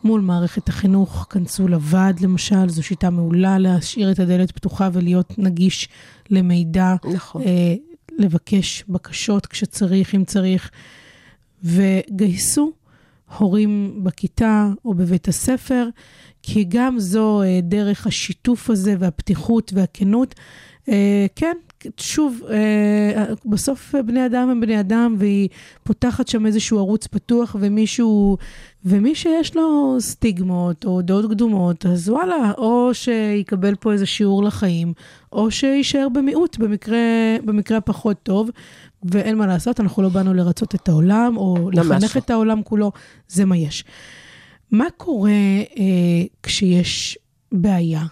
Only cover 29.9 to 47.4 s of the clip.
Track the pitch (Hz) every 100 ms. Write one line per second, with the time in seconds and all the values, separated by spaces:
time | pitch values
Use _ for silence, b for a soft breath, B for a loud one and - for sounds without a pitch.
29.9 | 254 - - 226 175 185 180 175 170 202
30.9 | 180 175 190 214 214 233 202 175 170 185
31.9 | 175 170 247 359 339 220 208 226 240 247
32.9 | 240 - 226 214 208 196 196 196 202 226
33.9 | 208 196 - 208 196 208 - 202 170 170
34.9 | 165 B B B - 220 - 269 277 262
35.9 | 277 269 247 277 294 349 - 220 208 -
36.9 | 226 233 226 226 226 220 208 202 220 214
37.9 | 214 214 196 - 190 220 - B B B
38.9 | _ 175 196 202 220 202 180 240 247 202
39.9 | - 190 185 190 185 180 175 220 190 -
40.9 | 156 175 208 240 226 190 180 175 180 170
41.9 | 185 214 269 - 226 220 220 208 214 208
42.9 | B B B B 180 196 180 151 - -
43.9 | B B B B B B B _ 208 320
44.9 | - 359 254 208 208 202 196 220 269 190
45.9 | 180 175 170 175 _ - - 190 180 175
46.9 | - - - _ _